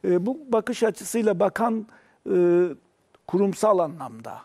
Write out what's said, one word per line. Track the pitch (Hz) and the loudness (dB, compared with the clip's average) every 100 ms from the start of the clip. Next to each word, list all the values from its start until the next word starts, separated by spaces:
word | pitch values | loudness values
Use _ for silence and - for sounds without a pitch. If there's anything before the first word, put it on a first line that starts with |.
E, | 190 180 196 | 2 0 0
bu | 269 277 | -6 -2
bakış | 226 220 233 | -2 -2 -2
açısıyla | 220 - - 233 214 180 | -2 -2 -4 0 0 2
bakan, | 202 - 233 226 214 - _ _ - | 0 0 -2 -2 -8 -20 _ _ -2
e, | 185 175 175 180 139 _ _ _ _ - | 2 4 4 2 -2 _ _ _ _ -4
kurumsal | 180 202 180 214 196 | 0 0 2 2 4
anlamda | 160 165 131 113 110 98 | 2 -4 -14 -14 -14 -16